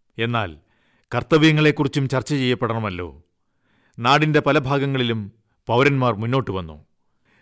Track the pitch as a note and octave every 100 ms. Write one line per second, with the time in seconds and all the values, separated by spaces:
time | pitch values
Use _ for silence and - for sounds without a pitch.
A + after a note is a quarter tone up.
0 | _ - A#2 A#2 G2 D2+ _ _ _ _
1 | - A#2+ - D#3+ D#3+ D3+ D3+ D3 C#3 D3
2 | C3+ C3 - D3 B2+ B2 A#2 A2+ G#2+ F2+
3 | F2 C#2 _ _ _ _ _ _ _ -
4 | A#2+ C#3+ D#3 D3+ D3 D3+ C3+ C#3+ C#3 C3+
5 | A#2+ A2+ G2 - _ _ - A#2 C#3 C#3
6 | B2 G#2 A2+ C3 A2 F#2+ E2 D2+ - _
7 | _ _ _ _